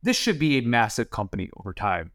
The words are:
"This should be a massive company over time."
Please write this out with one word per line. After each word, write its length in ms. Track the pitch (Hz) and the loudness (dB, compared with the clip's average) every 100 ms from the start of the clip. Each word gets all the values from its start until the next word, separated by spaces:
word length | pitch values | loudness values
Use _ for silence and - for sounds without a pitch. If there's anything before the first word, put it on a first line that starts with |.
"This 140 | - 254 | 0 0
should 220 | - 170 | 2 2
be 200 | 156 135 | 2 2
a 40 | |
massive 480 | 120 120 113 - 113 | 4 4 2 0 -4
company 400 | - 101 101 92 - | -4 -6 -4 -8 -8
over 160 | 95 | -14
time." 380 | 90 104 87 82 | -6 -2 -2 -4